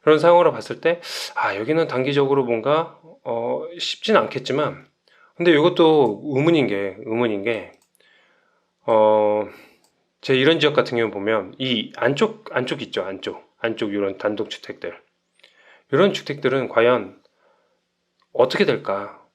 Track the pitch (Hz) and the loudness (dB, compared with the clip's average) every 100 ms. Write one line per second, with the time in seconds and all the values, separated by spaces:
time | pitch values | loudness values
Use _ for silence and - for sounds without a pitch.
0 | - 151 170 175 165 113 - 123 160 170 | 4 4 6 6 4 0 -10 -4 -2 -2
1 | - - - - - 98 113 160 151 123 | -6 -12 -10 -6 -6 -4 -2 -2 0 -2
2 | 131 143 135 139 120 117 123 151 165 - | 0 0 2 2 0 -2 0 0 -2 -12
3 | - - 131 117 120 139 160 175 - - | -20 -16 -8 -6 -4 -6 -8 -10 -10 -8
4 | - 196 107 131 127 135 139 80 - _ | 2 2 2 -6 -4 -4 -4 -8 -20 _
5 | _ _ _ - 175 151 170 170 165 156 | _ _ _ -2 2 4 4 4 4 6
6 | 120 101 98 127 156 165 120 101 98 92 | 2 0 -4 0 2 4 2 -2 -6 -8
7 | 110 113 120 101 104 110 87 _ _ _ | -6 -2 -2 -2 -4 -6 -8 _ _ _
8 | _ _ _ _ _ _ _ _ - 110 | _ _ _ _ _ _ _ _ 0 4
9 | 107 107 107 104 101 - - _ _ _ | 6 4 2 0 -4 -12 -20 _ _ _
10 | _ _ - 131 135 165 147 139 113 120 | _ _ -2 2 4 4 2 2 0 -2
11 | 110 101 101 110 95 - 131 113 - - | -2 -4 -2 -2 -4 -10 -4 -4 -4 -4
12 | 117 139 220 - - 143 123 143 110 - | -2 0 -2 -4 -8 -6 -6 -8 -6 -6
13 | 92 95 - 85 _ _ 117 113 110 101 | -8 -8 -10 -12 _ _ -6 -4 -6 -4
14 | 98 98 104 107 104 - - 101 87 - | -4 -4 -6 -4 -8 -10 -16 -12 -14 -14
15 | _ _ _ _ _ _ _ _ _ 139 | _ _ _ _ _ _ _ _ _ 2
16 | 196 196 - 147 131 131 117 - 117 123 | 2 2 -8 -4 -2 -2 0 2 4 2
17 | 92 - _ _ _ _ _ _ _ _ | -2 -16 _ _ _ _ _ _ _ _
18 | _ _ _ - 131 - 190 113 - 101 | _ _ _ 0 0 2 0 0 -4 -6
19 | 101 - _ | -8 -16 _